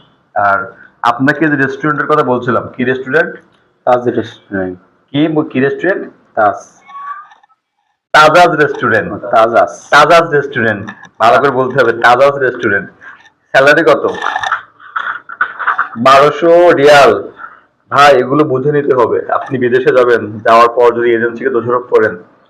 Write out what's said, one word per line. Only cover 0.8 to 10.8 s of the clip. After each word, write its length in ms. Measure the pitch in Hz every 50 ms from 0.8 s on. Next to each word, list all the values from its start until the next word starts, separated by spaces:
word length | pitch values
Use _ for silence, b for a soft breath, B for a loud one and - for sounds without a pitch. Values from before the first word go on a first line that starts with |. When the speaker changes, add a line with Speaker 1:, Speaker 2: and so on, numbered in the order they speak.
| b b b _
Speaker 1:
আপনাকে 460 | - 120 117 - 135 147 147 - 160 151
যে 80 | 147
রেস্টুরেন্টের 500 | 135 139 131 - - - 151 147 143 143
কথা 160 | 143 151 151
বলছিলাম, 460 | 139 127 123 120 117 123 113 104 - - -
কি 80 | 131 123
রেস্টুরেন্ট? 520 | 123 131 127 131 131 135 160 175 - - - - _ _ _ _ _ _ _ _
Speaker 2:
তাজ 240 | 127 123 - 120 123
রেস্টুরেন্ট। 720 | - 117 107 - - - _ _ 104 98 92 92 90 90 _ _ _ _ _ _
Speaker 1:
কি, 360 | - 143 156 165 156 147 151 -
কি 100 | - 131
রেস্টুরেন্ট? 480 | 131 139 - - - 180 196 - - - - _ _ _ _
Speaker 2:
তাজ। 200 | - 107 101 - - - - _ _ _ - - 1077 - - - 1077 1077 1077 _ _ _ _ _ _ _ _ _ _ _ _ _ _ _ _
Speaker 1:
তাজাজ 440 | - 151 156 151 151 175 175 170 156
রেস্টুরেন্ট। 680 | 147 147 139 - - 131 117 110 107 95 - 104 90 -
Speaker 2:
তাজাজ। 640 | - - 113 113 117 120 - - - - - - -
Speaker 1:
তাজাজ 440 | 151 143 147 147 170 170 170 - 147
রেস্টুরেন্ট, 560 | 143 135 139 - 127 113 113 104 98